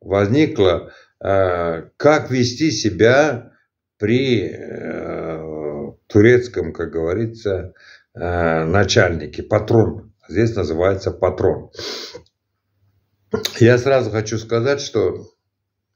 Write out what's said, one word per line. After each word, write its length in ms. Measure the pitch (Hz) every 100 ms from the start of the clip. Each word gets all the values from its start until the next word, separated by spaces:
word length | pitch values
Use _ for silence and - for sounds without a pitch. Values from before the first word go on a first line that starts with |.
возникло, 920 | 92 98 101 139 156 - 92 80 - - _ _
э, 600 | - 98 92 87 85 82 - -
как 320 | 147 151 117
вести 400 | 127 123 - 156
себя 800 | - 107 90 110 135 151 120 - _ _ _ _ _
при, 520 | 104 127 135 113 82
э, 1400 | - - - 80 82 85 82 82 80 80 78 76 73 - - _
турецком, 640 | 104 110 123 123 95 82
как 180 | 78 80
говорится, 840 | 80 82 95 113 113 101 92 90 - - - _
э, 500 | - 87 87 82 80 80
начальнике, 760 | 98 98 - 90 82 73 -
патрон. 680 | - 107 - 113 92 76 - _ -
Здесь 280 | 82 117 101
называется 540 | 80 80 92 95 -
патрон. 580 | - 92 - 92 76 - - - - - - - _ _ _ _ _ _ _ _ _ _ - - -
Я 180 | 117 123
сразу 320 | 131 135 110
хочу 280 | 107 107 113
сказать, 420 | - 117 127 143
что, 480 | - 110 92 - - _ _ _ _ _ _